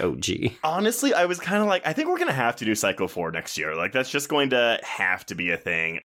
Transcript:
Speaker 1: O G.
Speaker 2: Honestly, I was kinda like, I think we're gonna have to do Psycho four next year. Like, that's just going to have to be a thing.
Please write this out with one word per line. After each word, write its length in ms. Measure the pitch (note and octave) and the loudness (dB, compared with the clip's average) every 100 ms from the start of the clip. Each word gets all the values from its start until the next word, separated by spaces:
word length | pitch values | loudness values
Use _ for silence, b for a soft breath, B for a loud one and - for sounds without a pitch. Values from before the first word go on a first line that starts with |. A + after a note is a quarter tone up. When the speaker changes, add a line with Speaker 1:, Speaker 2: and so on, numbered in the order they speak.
Speaker 1:
O 140 | F2+ | -2
G. 420 | - - - - - | -2 -4 -2 -2 -2
Speaker 2:
Honestly, 480 | D#3 E3+ G#3+ A3+ C#4 | -2 0 0 2 2
I 140 | F#3+ F3 | 4 2
was 140 | F3 | 0
kinda 260 | E3+ G3+ G#3 | -2 0 2
like, 200 | F#3 - | 2 0
I 60 | |
think 160 | D#3 D#4+ | -2 0
we're 80 | F4+ | 0
gonna 140 | F4 | 0
have 240 | C3+ A#2 - | 2 0 0
to 80 | |
do 100 | A2 | 0
Psycho 320 | G#2+ G2+ F#2 F#2 | 2 2 0 -2
four 240 | - E2 | -2 -4
next 260 | E2 - - | -4 -6 -6
year. 160 | D#2 D#2+ | -4 -2
Like, 160 | F2 | -2
that's 160 | C3 C3 | -2 0
just 200 | C#3 - | -2 0
going 180 | D3+ C#3 | 2 4
to 300 | B2+ A#2 A2+ | 4 4 2
have 440 | - - F#2+ F2+ - | -2 -2 0 0 -4
to 80 | |
be 160 | F2+ F2 | -4 -2
a 80 | E2+ | -2
thing. 420 | - E2+ E2 E2 - | -2 -2 -2 -4 -12